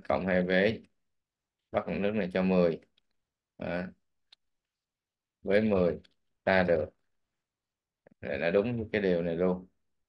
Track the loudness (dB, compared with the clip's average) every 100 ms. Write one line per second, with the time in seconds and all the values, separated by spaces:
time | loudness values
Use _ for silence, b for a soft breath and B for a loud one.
0 | -2 -2 0 0 2 2 2 -2 -12 _
1 | _ _ _ _ _ _ _ -4 -4 -4
2 | -2 -2 -4 -2 2 4 2 0 -10 _
3 | _ _ _ _ _ _ -8 -8 -8 -14
4 | _ _ _ -20 _ _ _ _ _ _
5 | _ _ _ _ 0 0 2 2 2 -2
6 | -10 _ _ _ 0 2 4 2 0 _
7 | _ _ _ _ _ _ _ _ _ _
8 | _ _ -10 -4 0 2 0 -4 -4 -2
9 | 0 0 0 0 0 -2 -6 _ _ _